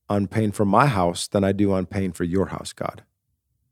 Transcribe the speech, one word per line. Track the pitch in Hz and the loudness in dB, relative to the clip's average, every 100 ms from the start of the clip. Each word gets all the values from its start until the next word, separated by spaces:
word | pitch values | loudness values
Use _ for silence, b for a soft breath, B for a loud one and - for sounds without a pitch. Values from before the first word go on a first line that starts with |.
| - | -4
on | 104 98 | -2 0
paying | 110 107 | -2 -2
for | - 101 | 0 2
my | 104 139 | 4 4
house | 101 87 85 - | 4 0 0 -2
than | 104 | 0
I | 98 | 2
do | 98 101 | 2 2
on | 92 90 | 2 -2
paying | 101 95 | -4 -4
for | - | -4
your | 85 95 85 | -2 0 -2
house, | - - | -4 -12
God." | - - - _ _ _ _ _ _ _ | -8 -8 -10 _ _ _ _ _ _ _